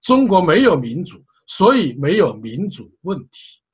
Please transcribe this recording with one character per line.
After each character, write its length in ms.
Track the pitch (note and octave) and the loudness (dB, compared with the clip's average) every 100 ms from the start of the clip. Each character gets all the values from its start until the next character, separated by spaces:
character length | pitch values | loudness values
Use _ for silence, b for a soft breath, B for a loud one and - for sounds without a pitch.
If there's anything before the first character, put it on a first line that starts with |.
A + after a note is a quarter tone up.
中 240 | - B3+ C4 | 2 2 4
国 160 | F#3+ | 2
没 200 | F3 E3+ | 4 4
有 140 | C4 D3+ | 4 2
民 280 | A#2+ B2+ | -4 -8
主， 200 | F3+ - _ _ _ | -10 -16 _ _ _
所 300 | - F#3+ C4+ | 0 2 2
以 180 | E3 | 0
没 220 | A#2+ C#3 G#3 | -4 -2 0
有 180 | D#3+ | 0
民 340 | G#2+ A2+ A#2+ G3+ | -2 -12 -8 -8
主 240 | - A2 _ | -10 -20 _
问 140 | E3+ F3+ | -10 -10
题。 460 | - - - _ _ | -10 -20 -20 _ _